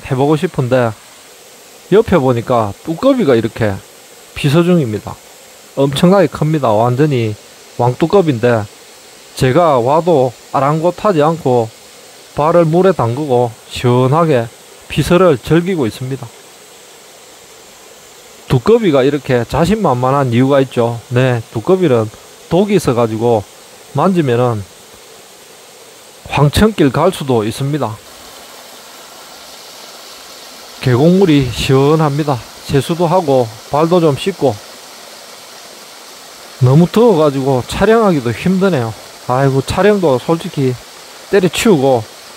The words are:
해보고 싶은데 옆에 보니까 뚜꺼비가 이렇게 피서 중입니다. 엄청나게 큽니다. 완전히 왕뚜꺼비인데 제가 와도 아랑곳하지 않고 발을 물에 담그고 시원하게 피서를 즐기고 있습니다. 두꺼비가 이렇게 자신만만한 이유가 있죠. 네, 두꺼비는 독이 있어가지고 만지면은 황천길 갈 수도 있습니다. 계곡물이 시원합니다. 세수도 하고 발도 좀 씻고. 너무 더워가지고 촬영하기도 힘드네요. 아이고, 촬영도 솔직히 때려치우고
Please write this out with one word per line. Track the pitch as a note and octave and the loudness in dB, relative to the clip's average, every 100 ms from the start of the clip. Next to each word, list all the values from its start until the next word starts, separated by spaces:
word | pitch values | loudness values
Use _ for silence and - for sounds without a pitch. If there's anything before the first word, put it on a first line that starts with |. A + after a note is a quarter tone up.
| - | -6
해보고 | B2+ C#3+ D#3 | -2 0 0
싶은데 | F3 - B2 B2+ A#2+ G#2+ - - - - - - - - - | -2 -4 -2 0 -2 -6 -20 -20 -20 -20 -20 -20 -20 -18 -2
옆에 | F#3+ A3+ F3+ | 0 2 0
보니까 | C3 A#2 G#2+ B2 G#2 G2+ | 0 -2 0 -2 -2 -6
뚜꺼비가 | - E3 C4 C4 D#3 | -10 -2 0 0 2
이렇게 | A#2 A2+ - A2 G2 - - - - - - | 0 0 -4 -4 -4 -12 -20 -20 -20 -20 -6
피서 | D3 D#3+ | 0 0
중입니다. | E3+ F3+ B2 G2+ - - - - - - - | 2 0 0 -6 -10 -16 -18 -20 -20 -20 -14
엄청나게 | - C#3 C3+ F3 G3 D#3+ | -2 -2 2 2 4 2
큽니다. | - D#3 D#3 B2 | 0 -4 -2 0
완전히 | G#2 A#2+ B2 D#3 B2+ A2 G#2 - - - - | 2 0 0 0 0 -4 -6 -14 -20 -18 -4
왕뚜꺼비인데 | A#2+ B2 D#3+ G3+ E3 A#2+ B2 A#2 G#2 - - - - - - | -2 0 0 2 2 0 0 0 -4 -14 -20 -20 -20 -20 -18
제가 | - C3 C3+ E3+ C3 | -4 0 2 2 2
와도 | A#2 D#3 E3+ D#3 B2+ - - | 2 0 2 2 0 -4 -8
아랑곳하지 | C#3 C#3 D#3 F3 F3 G#3+ E3 | -2 -2 0 -2 -2 -2 2
않고 | D3 E3 C#3+ B2 A2+ - - - - - - - | 0 0 -2 0 -2 -8 -20 -20 -20 -20 -14 -4
발을 | D3+ E3+ E3 | 0 2 2
물에 | E3 F#3+ | 2 0
담그고 | E3 A#2 B2 D3+ B2 A#2+ A2+ - | 0 -2 -4 -2 0 -2 -6 -18
시원하게 | - B2 B2 B2+ D#3 E3 B2+ A#2 - - - - | -4 0 2 2 0 2 0 -2 -12 -20 -20 -10
피서를 | - D3 F3+ F3+ C#3 | -6 0 2 4 2
즐기고 | - D#3+ F3 F3+ A2+ | 0 -2 0 -2 -4
있습니다. | - B2+ C3 B2 - - - - - - - - - - - - - - - - - - - - - - | -6 -10 -12 -14 -20 -20 -20 -20 -20 -20 -20 -20 -20 -20 -20 -20 -20 -20 -20 -20 -20 -20 -20 -20 -18 -4
두꺼비가 | C3 F#3 A#3 G#3 C#3 | -2 2 2 4 2
이렇게 | C3 C#3+ - B2 | 2 -2 -2 -2
자신만만한 | A#2 C3 E3 A3 F3+ B2+ B2+ C#3+ C3+ | -2 -2 0 0 0 0 0 0 0
이유가 | A#2 C3 C#3+ | 0 2 2
있죠. | C3+ - A#2 A#2 - | 0 -2 -2 -4 -4
네, | B2 C3 A#2+ A2 | 0 0 -2 -6
두꺼비는 | A#2 A2 F#3 E3+ A#2+ A2 - - - - | -8 -2 0 2 0 -2 -8 -20 -20 -4
독이 | E3+ G3+ G3 | -2 0 0
있어가지고 | - A#2 A#2 A2 A#2+ A2+ - - - - - | 0 -2 -2 0 0 0 -2 -18 -20 -20 -10
만지면은 | C#3 F3 F3+ C#3+ A#2+ B2 A2 F#2+ - - - - - - - - - - - - - - - - | -2 0 0 0 0 0 -2 -8 -18 -20 -20 -20 -20 -20 -20 -20 -20 -20 -20 -20 -20 -20 -20 -8
황천길 | - C#3+ - G#3+ G#3 C#3+ | -2 0 2 0 2 0
갈 | B2+ E3+ | 2 -2
수도 | - C3+ B2 | -2 -2 -2
있습니다. | G#2+ - C#3 D3 A#2 G#2+ - - - - - - - - - - - - - - - - - - - - - - - - - - - - | -2 -6 -6 -4 -6 -10 -18 -20 -20 -20 -20 -20 -20 -20 -20 -20 -20 -20 -20 -20 -20 -20 -20 -20 -20 -20 -20 -20 -20 -20 -20 -20 -20 -6
계곡물이 | C3 A#2+ D#3+ F#3 F#3+ C#3+ B2+ | 0 2 4 4 4 2 0
시원합니다. | - - C3+ C#3+ D#3+ D3+ C#3+ D3+ B2+ | -4 0 2 2 2 0 -2 -4 -6
세수도 | - - - D3 B2+ E3 F3 | -8 -18 -4 -4 -2 -2 0
하고 | F#3 D3+ C3 A2+ A2 - | 0 0 0 0 -6 -6
발도 | C#3+ E3 F3+ | -2 0 2
좀 | D#3+ C3+ | 2 0
씻고. | G3 F#3 C#3 G2+ - - - - - - - - - - - - - - - - - - - - | -6 -2 -4 -4 -12 -20 -20 -20 -20 -20 -20 -20 -20 -20 -20 -20 -20 -20 -20 -20 -20 -20 -18 -2
너무 | B2+ C#3+ E3+ | 2 4 2
더워가지고 | G#3+ A#3+ E3 D3+ C#3 C3+ C3 - | 2 2 4 2 0 -2 -2 -2
촬영하기도 | - G3+ A3+ G#3 D#3 A#2+ | -2 2 2 2 0 -2
힘드네요. | A2 F3 F#3+ F#3+ D3+ A2+ G#2+ - - - | -4 -2 0 0 -2 -4 -8 -18 -16 -4
아이고, | B2+ C#3 C3+ | 0 0 0
촬영도 | - - G3 G#3 E3 B2 | -2 0 2 2 2 0
솔직히 | - E3 F3 D3+ C3 B2 - - - - - | -2 -4 -4 -4 -4 -4 -12 -20 -20 -20 -2
때려치우고 | G3 F#3 - A#3+ E3 C3+ B2 A2 - - | 0 0 0 0 2 2 0 -2 -16 -20